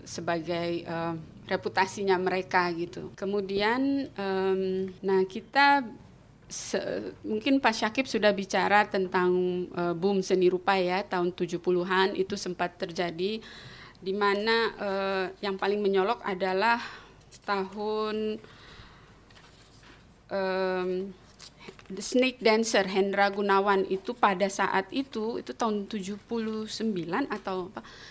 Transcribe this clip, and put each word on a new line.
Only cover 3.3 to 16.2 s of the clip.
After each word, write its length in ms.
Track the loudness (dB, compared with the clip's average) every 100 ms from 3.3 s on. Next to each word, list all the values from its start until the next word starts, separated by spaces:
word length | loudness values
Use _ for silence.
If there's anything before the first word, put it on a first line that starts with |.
| -2 -2 0 2 2 2 0 -2 -6
em, 720 | -2 0 2 2 0 -2 -4 -4
nah 240 | 2 2
kita 640 | 2 -4 -2 4 6 6 2 -10 -20 -20 -20 -20 -12
se-, 640 | -10 -4 -4 -2 -4 -6 -10
mungkin 400 | -6 -2 2 4
Pak 120 | 4
Syakib 320 | 2 0 0 -2
sudah 240 | 2 4
bicara 480 | 2 0 0 4 6 4
tentang, 400 | 0 0 2 2 2 2 -2 -4
eh, 240 | -2 -2
boom 320 | 0 2 2 2
seni 240 | 4 4
rupa 240 | 4 2
ya, 320 | 2 2 0 -2
tahun 240 | 0 0
tujuh 280 | -2 -4 -2
puluhan 560 | 0 0 2 2 2 0
itu 160 | -2
sempat 400 | -4 -6 -4 -4 -4
terjadi, 600 | -8 -4 -4 -2 -4 -4 -10 -18 -18 -18 -20 -10
di 100 | -6
mana, 600 | 0 2 2 2 2 2
eh, 500 | -2 -4 -2 -2 -2 -4 -4
yang 120 | -6
paling 240 | -2 0 2
menyolok 440 | 2 2 2 0